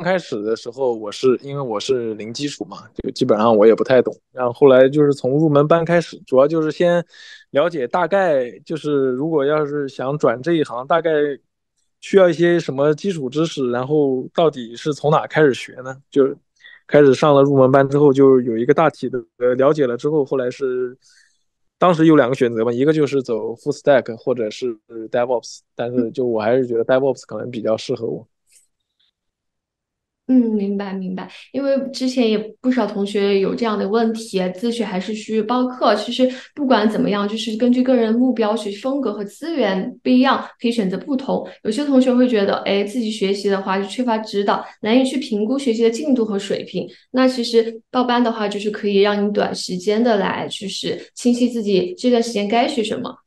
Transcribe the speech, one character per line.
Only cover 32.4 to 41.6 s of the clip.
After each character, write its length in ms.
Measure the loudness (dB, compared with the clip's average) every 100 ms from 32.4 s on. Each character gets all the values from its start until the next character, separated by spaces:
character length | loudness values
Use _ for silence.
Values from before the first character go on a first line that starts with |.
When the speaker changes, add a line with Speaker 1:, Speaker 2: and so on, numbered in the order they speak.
| -4 -6
Speaker 2:
不 100 | -2
少 160 | 0 -2
同 180 | -4
学 360 | -4 -2 0 2
有 120 | 0
这 140 | -2 -4
样 100 | -2
的 120 | -2
问 260 | 0 0
题， 260 | -2 -4 -4 -4
自 160 | -4 -4
学 140 | -4
还 160 | -4 -6
是 120 | -6
需 260 | -8 -4 -4
要 40 |
报 240 | -2 -2 -2
课。 260 | 0 2 2
其 160 | -2
实 200 | 0 0 0 -12
不 100 | -6
管 240 | 0 2 2
怎 120 | 0
么 100 | 0
样， 180 | 0 -2
就 80 | -4
是 200 | -6 -2
根 160 | 2
据 100 | 2
个 140 | 2 2
人 180 | 2
目 180 | 2 2
标、 220 | 2 0
学 160 | 0 -4
习 60 | -6
风 240 | -6 -4
格 120 | -4
和 120 | -6
资 280 | -10 -10 -6 -2
源 420 | 0 -2 -6 -6
不 40 | 2
一 120 | 4
样， 200 | 4 2 -4 -6
可 80 | -4
以 20 |
选 180 | -2 -2
择 80 | -4
不 200 | -6 -6
同。 280 | -2 -4 -6 -8